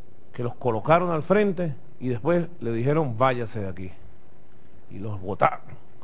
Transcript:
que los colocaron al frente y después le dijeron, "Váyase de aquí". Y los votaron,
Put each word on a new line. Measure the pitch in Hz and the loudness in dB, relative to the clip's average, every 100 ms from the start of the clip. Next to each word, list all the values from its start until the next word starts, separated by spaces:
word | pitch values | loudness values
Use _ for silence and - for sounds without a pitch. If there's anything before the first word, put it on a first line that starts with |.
| - - - | -6 -6 -6
que | - | -4
los | 120 - | -4 0
colocaron | 123 110 143 170 180 | 0 0 6 6 6
al | 160 | 0
frente | 139 202 208 175 170 127 - - | 4 4 4 2 -2 -2 -6 -4
y | 127 | -2
después | 117 143 175 165 - | 0 2 2 2 -2
le | 117 | -2
dijeron, | 113 131 156 143 110 | 0 2 2 2 4
"Váyase | 131 123 110 110 | 4 4 -2 -2
de | 98 | -4
aquí". | 90 92 - - - - - - - - - - | -4 -6 -6 -6 -6 -6 -6 -6 -6 -6 -6 -6
Y | 95 | -4
los | 110 101 | -4 -4
votaron, | 92 95 - - - - - - | -4 2 2 2 -6 -6 -8 -8